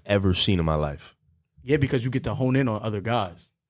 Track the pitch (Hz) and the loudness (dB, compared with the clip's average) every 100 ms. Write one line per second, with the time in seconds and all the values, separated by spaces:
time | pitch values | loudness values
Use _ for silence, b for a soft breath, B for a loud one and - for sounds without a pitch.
0 | - 101 98 90 - 92 80 78 73 69 | 0 2 4 2 2 2 2 0 -2 -6
1 | - _ _ _ _ _ 123 151 135 135 | -16 _ _ _ _ _ 0 0 2 0
2 | 127 127 120 107 131 135 131 107 110 104 | -2 -2 -2 -2 0 2 0 -2 -4 -4
3 | 101 120 95 82 - _ | -2 -2 -4 -8 -20 _